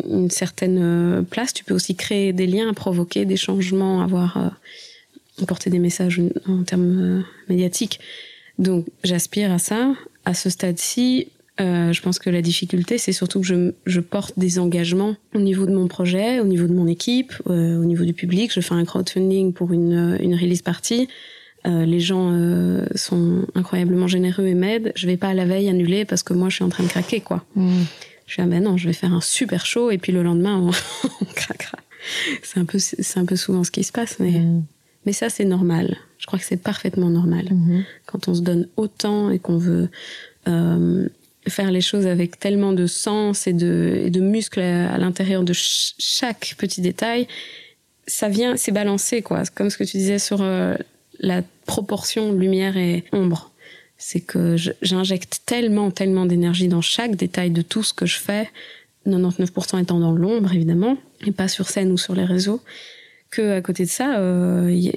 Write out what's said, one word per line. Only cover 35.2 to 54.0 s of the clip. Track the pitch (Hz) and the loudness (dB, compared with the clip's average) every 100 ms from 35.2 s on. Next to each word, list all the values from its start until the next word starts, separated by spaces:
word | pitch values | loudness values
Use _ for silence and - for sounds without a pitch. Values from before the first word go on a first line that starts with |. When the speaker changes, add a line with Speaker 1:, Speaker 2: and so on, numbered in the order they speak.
| 226 | -2
Speaker 1:
c'est | - | 0
normal. | 196 180 180 165 180 - - _ | 0 2 2 2 0 -4 -10 _
Je | - | -6
crois | 190 | -6
que | |
c'est | - 180 | -4 -4
parfaitement | 214 202 190 185 175 | -4 -4 -4 0 2
normal. | 170 175 170 185 | 2 2 0 2
Speaker 2:
Mhm. | 185 170 175 190 - - | 2 4 2 -2 -10 -10
Speaker 1:
Quand | - 185 | -6 -2
on | |
se | 175 | 0
donne | 175 175 175 - | 2 0 0 -4
autant | 214 - 208 208 202 | -4 -2 0 2 2
et | 185 | 0
qu'on | - 170 | 0 0
veut, | 175 170 180 - - - - _ - | 2 2 0 -4 -16 -18 -20 _ -2
euh, | 170 170 170 170 180 180 - _ _ - | 2 2 2 2 2 0 -6 _ _ -8
faire | - 196 | -2 0
les | 185 | 2
choses | 170 208 190 | 2 0 2
avec | 175 175 - | 2 0 -2
tellement | 196 202 196 | 0 2 2
de | 185 175 | 2 0
sens | - 220 208 208 196 196 | -2 -2 0 0 0 0
et | |
de, | 175 175 175 170 185 | 2 2 2 0 0
et | - | 0
de | 180 | 0
muscles | 190 220 214 - | 0 0 -2 -2
à, | 180 175 175 | 0 0 0
à | - | 0
l'intérieur | 180 175 190 190 | 0 0 0 0
de | 180 | 0
ch-, | 175 - - - - | 0 -2 -2 -4 -4
chaque | - - 247 214 - - | -4 -2 -2 -6 -10 -6
petit | 190 - | -6 -2
détail, | 180 180 226 240 247 - - - - _ _ _ - | -2 -2 -2 -2 -4 -8 -16 -18 -20 _ _ _ -10
ça | - 214 | -4 -2
vient, | 202 247 247 | 0 0 0
c'est | - | -2
balancé, | 208 208 196 - 240 | 0 0 -2 -2 -4
quoi. | - 175 190 | -2 -4 -4
Comme | - 202 | -2 -4
ce | - | -2
que | |
tu | 202 196 | -4 -2
disais | 190 202 | 0 0
sur, | - 202 | 0 0
euh, | 190 185 180 - - _ _ - | 0 0 0 -2 -6 _ _ -4
la | 190 180 180 _ - | -2 -2 -4 _ -6
proportion | - 202 202 - 226 214 | -4 -2 -4 -4 -2 0
lumière | 196 185 190 190 190 | 2 2 2 0 0
et | 175 175 - | 0 -2 -2
ombre. | 202 185 165 - _ - - - | 0 0 0 -6 _ -20 -20 -20
C'est | _ | _